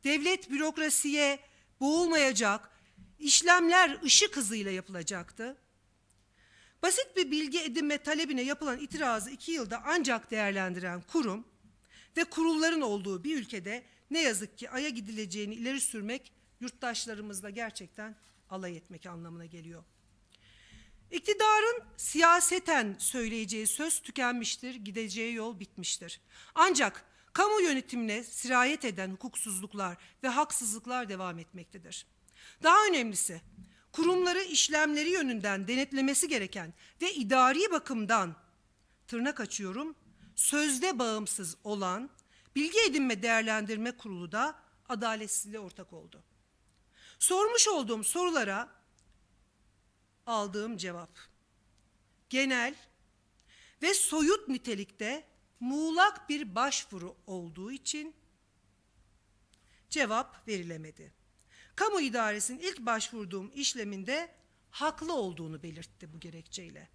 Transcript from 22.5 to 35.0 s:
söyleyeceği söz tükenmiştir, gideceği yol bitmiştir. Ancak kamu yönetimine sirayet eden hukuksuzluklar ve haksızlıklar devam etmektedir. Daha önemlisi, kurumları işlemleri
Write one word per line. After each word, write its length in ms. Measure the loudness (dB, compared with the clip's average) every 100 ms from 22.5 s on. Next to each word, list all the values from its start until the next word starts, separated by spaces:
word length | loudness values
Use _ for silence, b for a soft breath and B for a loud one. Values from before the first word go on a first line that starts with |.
| 2 2 2 2 -2
söyleyeceği 680 | -2 -2 -2 -4 -4 -2 0
söz 320 | 0 0 0
tükenmiştir, 760 | -2 -2 -2 0 -4 -6 -8 -10
gideceği 580 | -10 -8 -6 -4 -4 -4
yol 240 | -6 -8
bitmiştir. 600 | -14 -10 -6 -6 -8 -18 B B B 4
Ancak 500 | 6 6 2 0 -20 b b
kamu 280 | 2 4 6
yönetimine 600 | 4 2 -2 -4 -4 -4
sirayet 640 | -6 -8 0 4 4 2 -2
eden 260 | -4 -6
hukuksuzluklar 840 | -8 -8 -4 -2 -4 -6 -6 -6 -8 B B
ve 40 | -2
haksızlıklar 840 | 2 2 2 0 -4 -4 -6 -4
devam 300 | -6 -6 -8
etmektedir. 680 | -12 -18 -18 -20 -14 -16 -16 _ -20 B B B
Daha 220 | 6 8 8
önemlisi, 520 | 4 2 0 -2 -2 -14 -20 B B B
kurumları 520 | 0 2 4 4 2
işlemleri 680 | 0 2 4 4 2 2